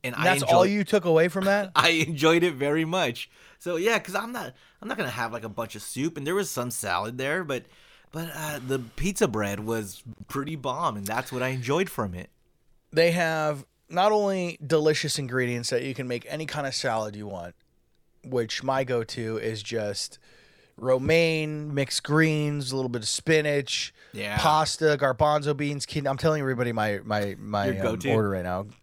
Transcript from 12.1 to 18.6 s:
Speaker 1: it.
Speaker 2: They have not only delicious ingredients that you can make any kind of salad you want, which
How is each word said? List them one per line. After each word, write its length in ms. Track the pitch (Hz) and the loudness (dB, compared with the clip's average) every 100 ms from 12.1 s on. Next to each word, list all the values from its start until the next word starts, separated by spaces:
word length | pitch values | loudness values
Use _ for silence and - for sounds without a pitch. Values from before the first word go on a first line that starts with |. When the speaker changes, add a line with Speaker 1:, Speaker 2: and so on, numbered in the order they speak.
Speaker 1:
it. 160 | 90 - _ _ _ _ _ _ | -6 -12 _ _ _ _ _ _
Speaker 2:
They 200 | 156 170 | 4 4
have 540 | 170 165 160 151 143 - _ _ | 4 0 0 -2 -2 -10 _ _
not 220 | 170 202 | 2 4
only 460 | 214 202 190 175 160 | 4 2 0 -4 -6
delicious 540 | 143 156 156 147 147 - | 0 4 4 2 0 -4
ingredients 500 | 131 127 123 120 117 | -2 0 0 -2 -2
that 140 | 123 | -2
you 100 | 135 | -2
can 140 | 131 127 | -6 -6
make 180 | 123 - | -6 -6
any 160 | 151 | -8
kind 200 | 151 151 139 | -6 -4 -4
of 60 | |
salad 420 | - 135 113 107 | -2 -2 -2 -4
you 120 | 101 104 | -8 -10
want, 280 | 95 87 - _ _ _ _ _ _ | -10 -12 -16 _ _ _ _ _ _
which 400 | - 127 113 - | -4 -2 -2 -4